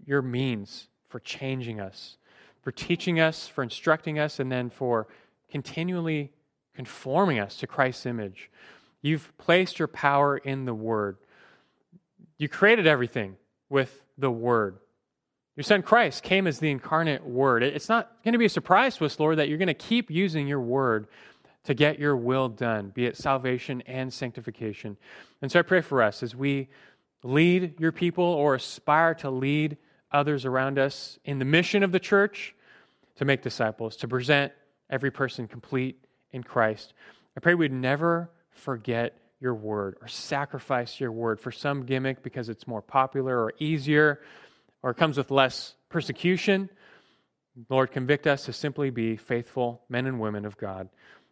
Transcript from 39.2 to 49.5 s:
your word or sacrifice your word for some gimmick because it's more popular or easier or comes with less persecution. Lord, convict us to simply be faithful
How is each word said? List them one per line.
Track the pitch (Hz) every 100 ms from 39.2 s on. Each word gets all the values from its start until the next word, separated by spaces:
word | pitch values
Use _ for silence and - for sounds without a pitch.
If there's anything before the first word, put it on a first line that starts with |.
| _ _
your | 127
word | 113 107 104 98 95
or | 107
sacrifice | - - 139 143 135 - 131 120 -
your | 127
word | 113 117 107
for | 127
some | - 147 139
gimmick | 127 131 135 131
because | 123 131 113
it's | 110 -
more | 113
popular | - 135 131 139 131 123
or | 110 -
easier | 151 156 135 151 151 143 - - - _ _ _
or | 127
comes | 117 160 139
with | 127
less | 135 131 - - - _
persecution. | 170 - 123 175 180 - 196 190 - - - _ _ _ _ _ 123 113
Lord, | 131 131
convict | 135 127 147 156
us | 139
to | -
simply | - 151 135 139
be | 120 113 110
faithful | - 120 120